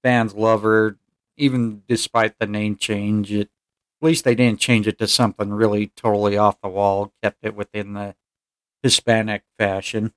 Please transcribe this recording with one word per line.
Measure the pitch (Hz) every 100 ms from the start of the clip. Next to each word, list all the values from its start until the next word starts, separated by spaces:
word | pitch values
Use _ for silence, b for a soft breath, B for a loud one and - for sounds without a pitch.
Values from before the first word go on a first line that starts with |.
Fans | 127 123 113
love | 104 110 113
her, | 110 110 110 101 _ _ _ _
even | 143 127 117 107 _
despite | 120 - 117 110 _
the | 110
name | 104 107 101
change. | - 104 104 107 101
It, | 104 101 _ _ _ _ _
at | 160
least | 160
they | - 117
didn't | 123 107
change | - 117 107
it | -
to | 110
something | - 117 - 101
really | 104 110 104 104
totally | - 117 104 104 101
off | 104 -
the | 98
wall, | 95 101 98 101 _
kept | 104 -
it | 107 104
within | 101 107 101
the | 101 101 - _ _ _ _ _ _
Hispanic | 135 - - 113 110 104 _ _
fashion. | 104 95 - 110 107